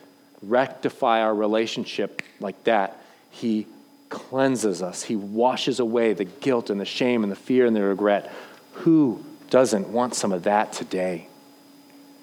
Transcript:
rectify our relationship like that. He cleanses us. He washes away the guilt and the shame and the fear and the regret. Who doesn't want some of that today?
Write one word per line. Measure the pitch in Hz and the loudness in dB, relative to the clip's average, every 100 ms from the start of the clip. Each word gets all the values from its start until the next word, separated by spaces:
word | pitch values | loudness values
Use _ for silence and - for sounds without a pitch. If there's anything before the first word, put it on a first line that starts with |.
| - _ _ _ | -20 _ _ _
rectify | 101 120 131 - 131 - 131 113 | 0 0 0 -2 -6 -2 2 2
our | 110 107 | 2 0
relationship | 107 110 113 - 110 - 101 - - _ | 0 0 0 -4 -8 -6 -6 -8 -16 _
like | 104 95 | -10 -4
that. | - 110 98 - - - _ | 0 2 0 -6 -20 -20 _
He | - 120 107 104 - - _ _ | -8 -2 -2 -4 -14 -20 _ _
cleanses | - - 131 135 127 107 87 | -16 -8 0 0 2 -2 -2
us. | 90 90 | -6 -8
He | - 113 | -8 -8
washes | 98 107 120 - - 123 | -6 0 2 2 -2 -2
away | 120 117 117 | 0 2 2
the | 98 | 0
guilt | 95 - 139 123 - | -4 -4 -2 0 0
and | 101 | -4
the | 98 | -4
shame | - 127 120 | -2 0 2
and | 104 | 0
the | 98 | -4
fear | - 127 120 | 0 2 4
and | 110 | 4
the | |
regret. | 98 95 104 101 - - - - - - | 2 2 2 2 0 -12 -18 -20 -20 -2
Who | - 160 143 92 - - - | 4 6 4 0 -8 -20 0
doesn't | 123 131 110 90 | 4 4 2 -2
want | 110 123 117 | -2 -2 -2
some | 113 | -4
of | 92 | -2
that | 87 104 107 | 2 2 0
today? | - 120 92 92 87 - - - - - - _ - - - | -4 -8 -4 -4 -6 -10 -20 -20 -20 -20 -20 _ -20 -20 -20